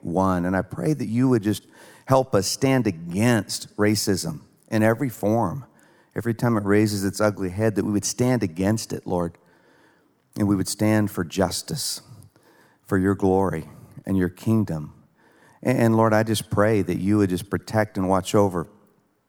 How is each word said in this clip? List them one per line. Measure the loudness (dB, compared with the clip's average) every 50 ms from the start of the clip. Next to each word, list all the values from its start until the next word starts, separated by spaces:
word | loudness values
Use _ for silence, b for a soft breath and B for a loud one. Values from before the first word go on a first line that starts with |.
one. | -8 -4 -2 0 0 2 0 0 0
And | 0 -2
I | -2
pray | -2 -4 -8 -4 -2 -2 -2
that | -2 -4
you | -4 -2 0 2 2
would | 2 2
just | 2 0 -2 -2 -6 B B B B B B B B
help | 2 2 2 2 2 0
us | 0 0
stand | 0 -2 -2 0 2 2 2 0
against | 0 -2 -4 -8 -6 -2 0 2 2 2 2 0 -4 -8 -10 -10 -12 _
racism | 0 0 2 2 2 0 0 -2 -2 -2 -6 -8 -10 -14 _ _ _ _
in | -4 0 2 2
every | 2 2 0 -2 -6
form. | -4 -4 -2 0 0 0 0 -2 -4 -8 -10 -14 b b b b b b b b -10
Every | -6 -4 -4 -2
time | -2 0 0 0
it | 0 2
raises | 2 4 4 4 2 0 -2 -2
its | -2 0 0
ugly | 0 0 0 -2 -6 -6
head, | -2 0 0 0 0
that | 0 0
we | 0 -2
would | -2 -2
stand | -2 -2 0 0 0 2 0 -2
against | -4 -2 -2 0 0 0 0 -4 -8 -10
it, | -10 -6
Lord. | -4 -2 -2 -2 -4 -6 b b b b b b b b b b b b b b b b b b _ _
And | -2 0
we | 2 2
would | 0 -2
stand | -4 -4 -2 0 2 2 2 0 0
for | -4 -6 -6
justice, | -4 -2 -2 -2 -2 -2 -6 -8 -8 -8 -6 -6 -8 -8 -10 -12 -18 -20 -20 -20 -20 b b b b b b b b b b _
for | -2 0
your | 2 2 2 2
glory | 2 2 2 4 2 2 0 -2 -4 -8 B B B B B B B -6
and | -2 0
your | 0 0 -2
kingdom. | -4 -4 -2 0 2 2 0 -2 -4 -8 -8 -12 -16 -20 _ _ b b b b b b b b b b -2
And, | -2 2 2
and | 2 4 4
Lord, | 4 4 4 4
I | 2 2
just | 0 -2 -4 -4 -2
pray | 0 2 2 4 2 2
that | 0 0 -2 -2
you | 0 2 2
would | 2 2 2
just | 0 -4 -4 -6
protect | -6 -6 -6 -2 -2 0 0 0 -2
and | -4 -2 0
watch | 0 0 0 2 2
over | 2 2 2 0 -4 -6 -6 -12 _ _ _ _ _ _ _ _ _ _